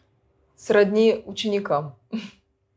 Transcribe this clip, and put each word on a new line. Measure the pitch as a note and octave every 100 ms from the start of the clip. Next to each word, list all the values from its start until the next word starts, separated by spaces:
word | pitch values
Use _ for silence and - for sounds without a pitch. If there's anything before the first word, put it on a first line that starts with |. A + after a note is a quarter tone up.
| _ _ _ _ _ _
Сродни | - G#3 G3 G#3+ A3 G3 -
ученикам. | G3 A3 G3+ G3+ D3 D3+ - _ A3+ - - _ _ _